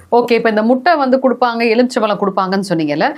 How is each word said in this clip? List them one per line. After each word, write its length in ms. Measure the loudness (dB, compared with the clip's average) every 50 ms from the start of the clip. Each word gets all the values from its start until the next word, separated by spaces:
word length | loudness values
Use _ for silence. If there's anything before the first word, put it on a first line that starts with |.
| -6 0
ஓகே, 200 | 0 0 2 2
இப்ப 160 | 0 0 2 0
இந்த 140 | 0 0
முட்டை 300 | 2 2 0 2 2 0 0
வந்து 200 | 2 2 0 0 2
கொடுப்பாங்க, 440 | 2 0 0 0 -2 -2 0 0 0 0
எலுமிச்சம்பழம் 520 | 2 2 2 0 0 -2 0 0 -2 -2
கொடுப்பாங்கன்னு 460 | -2 -2 -2 -2 -2 -2 -2 -4 -2 -2
சொன்னீங்கல்ல, 380 | -2 -2 -2 -2 -2 0 -2 -2 -4